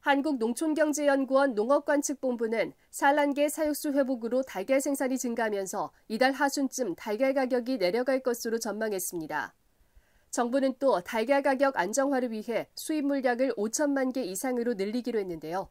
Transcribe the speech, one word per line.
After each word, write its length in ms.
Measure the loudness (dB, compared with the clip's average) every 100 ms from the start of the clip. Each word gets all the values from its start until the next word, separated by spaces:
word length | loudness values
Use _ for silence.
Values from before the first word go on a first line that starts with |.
| 4
한국농촌경제연구원 1500 | 2 2 0 -2 0 0 2 2 2 2 2 2 4 4 2
농업관측본부는 1160 | 2 2 4 0 0 -2 -2 -2 -2 0 -2 -4 _
산란계 600 | 0 4 4 2 2 0
사육수 420 | 2 -2 -2 -2
회복으로 520 | 0 0 -2 0 -2
달걀 360 | -2 -6 0 0
생산이 360 | 2 -2 -2 -2
증가하면서 720 | -2 -2 -2 -2 -4 -6 -6 _ _
이달 240 | 2 2
하순쯤 640 | 4 0 2 -2 -2 -4 -4
달걀 380 | -6 0 0
가격이 440 | 2 0 0 -2 0
내려갈 440 | 0 0 0 0
것으로 360 | 0 -2 -2 -4
전망했습니다. 960 | -4 -4 -4 -4 -4 -6 -6 -6 -6 _ _ _ _ -20 _ _ _
정부는 440 | -2 0 2 0 2
또 220 | 2 2
달걀 420 | 0 -2 2 2
가격 340 | 2 2 2 2
안정화를 540 | 0 0 0 0 -2
위해 360 | -6 -4 -4 -4 -12
수입 300 | -4 -2 0
물량을 480 | 0 0 2 0 0
오천만 540 | -2 0 0 2 0
개 120 | -2
이상으로 520 | -4 -4 -2 -2 -2 -2
늘리기로 440 | -2 -2 -2 -2
했는데요. 500 | -4 -8 -6 -6 -6